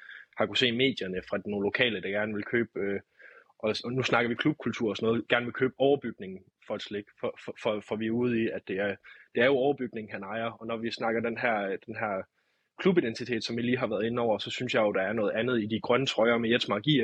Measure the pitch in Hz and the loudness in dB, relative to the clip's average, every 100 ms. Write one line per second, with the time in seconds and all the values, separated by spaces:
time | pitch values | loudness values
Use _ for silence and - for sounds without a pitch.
0 | - - - - 104 - 123 117 135 104 | -20 -20 -10 -4 0 2 2 4 2 0
1 | 95 92 - 101 104 101 101 - 123 98 | -4 -6 -4 -4 -2 -2 0 2 2 0
2 | 95 104 107 104 - 120 110 - 98 98 | -2 -2 -2 -4 0 0 0 -2 -4 -4
3 | - _ - - _ _ 107 104 120 127 | -8 _ -20 -20 _ _ -2 -2 -2 -2
4 | 120 120 120 117 156 - 117 - 110 98 | 2 2 2 0 0 0 -4 -2 -2 0
5 | 110 117 - 120 120 - 127 - 135 143 | 2 0 2 0 0 0 -2 2 2 2
6 | 117 - 95 92 - _ - 104 - 104 | 0 -8 -12 -12 -16 _ -8 -8 -6 -8
7 | 104 _ 120 - - - 113 104 - 110 | -8 _ -6 -6 -12 -4 -4 -2 -4 -4
8 | 110 117 123 117 113 95 - 95 101 98 | 0 0 2 2 0 -2 -4 -2 -2 -4
9 | - - - 117 127 135 139 131 120 113 | -12 -20 -6 2 4 4 2 0 -4 -8
10 | 107 104 98 110 117 113 113 113 113 - | -10 -10 -6 -4 -4 -6 -6 -4 -4 -4
11 | 113 113 113 113 123 107 98 92 - 110 | -2 0 -2 0 0 0 -2 -4 -8 -6
12 | 110 95 - _ _ _ _ - 190 170 | -4 -4 -6 _ _ _ _ 0 2 4
13 | 120 107 120 113 - 117 120 127 107 101 | 2 -2 -4 -4 -2 -2 0 0 0 0
14 | 113 120 117 101 113 - 123 123 107 95 | 0 0 2 0 -2 -6 0 2 4 2
15 | 95 113 101 104 123 117 107 107 - 123 | 0 0 0 0 0 0 0 -2 2 2
16 | 135 - 113 117 113 120 - 104 143 139 | 2 2 4 4 2 2 2 0 4 4